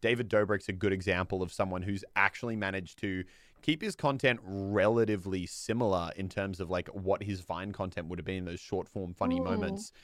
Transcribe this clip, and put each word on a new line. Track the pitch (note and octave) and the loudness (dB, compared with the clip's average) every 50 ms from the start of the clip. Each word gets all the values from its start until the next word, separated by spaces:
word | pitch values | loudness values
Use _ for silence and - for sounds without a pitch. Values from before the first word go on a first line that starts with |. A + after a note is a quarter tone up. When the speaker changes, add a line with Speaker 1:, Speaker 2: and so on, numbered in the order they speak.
Speaker 1:
David | - A2+ A#2+ A#2+ B2 G2 | 2 2 2 2 2 2
Dobrik's | A2+ G#2+ G#2 F#2+ G#2+ F#2+ - - | 2 2 4 4 2 0 0 -4
a | F#2+ | -4
good | F#2 G#2+ G2+ | 0 2 2
example | G2 F#2+ F#2 G2 F#2 F2+ F#2 - G2 F#2+ | 2 2 2 0 2 2 2 0 0 -2
of | F#2 F2 - | -2 -4 0
someone | - G2+ F#2+ F#2 F2+ | -2 -2 0 0 -4
who's | F2+ G2+ G2+ F#2+ - - - G2 | -4 -4 -4 -4 -6 -4 2 4
actually | G2 G2 - - - A#2 A2+ G#2+ | 4 4 4 2 -6 -4 -4 -2
managed | G2+ G2 G2 G2 F2+ E2 - - | -2 -2 -2 -4 -6 -8 -12 -6
to | - G2+ F#2+ F#2 F2+ - - - - - - - | -4 -2 -2 -2 -4 -6 -10 -20 -20 -20 -20 -8
keep | - - D#3 - | 0 0 0 0
his | A3 G#3+ - | 0 -6 -4
content | - - D3 C#3 C3 - C3 B2 A2+ - | 0 0 0 0 4 4 4 4 4 -2
relatively | F#2 G2 G2 G2 G2 G#2 G#2 F#2+ G#2+ A#2 A#2 A2+ G#2+ G#2+ G2 F2 G2 F#2+ F#2 F2 | -6 -6 -4 -2 0 4 6 6 6 6 6 4 4 2 0 0 -2 -2 -2 -2
similar | F2 - - - - A2 A#2+ B2 G#2 F#2 F2+ E2+ E2 - - | -4 -8 -10 -2 -2 0 2 4 4 4 2 2 0 -4 -4
in | F#2+ F#2 | -4 -4
terms | - G#2 G2 G2 F#2+ E2+ | -2 -2 -2 -2 -2 -6
of, | F#2+ E2 | -4 -2
like, | F#2 F2+ F2 - | 0 -2 -2 -2
what | - G2+ F#2 F#2+ F#2+ - - | -8 -6 0 0 0 0 0
his | G#2 G2 F2+ | -4 -6 -6
Vine | F2 - F2 E2+ F#2+ G#2 | -4 -6 -6 -6 -6 -8
content | G2 - G2 F2+ - - E2+ D#2+ | -6 -6 -6 -6 -4 -8 -8 -6
would | F2+ F2 | -8 -8
have | D#2+ | -6
been | F#2+ F#2+ F#2+ | -4 -4 -4
in | F#2 | -4
those | F2+ F2 F#2 | -6 -8 -8
short | - - G#2 F#2 E2+ - | -8 -4 -4 -4 -4 -4
form | - G#2 F#2+ F2 F2 | -6 -8 -6 -6 -4
funny | - - - - C4 | -2 0 0 0 0
Speaker 2:
Ooh. | C4 | 0
Speaker 1:
moments | - A#3 - G2 G2 - G3+ A3 - _ - | 0 0 0 0 -2 -4 -4 -8 -12 _ -20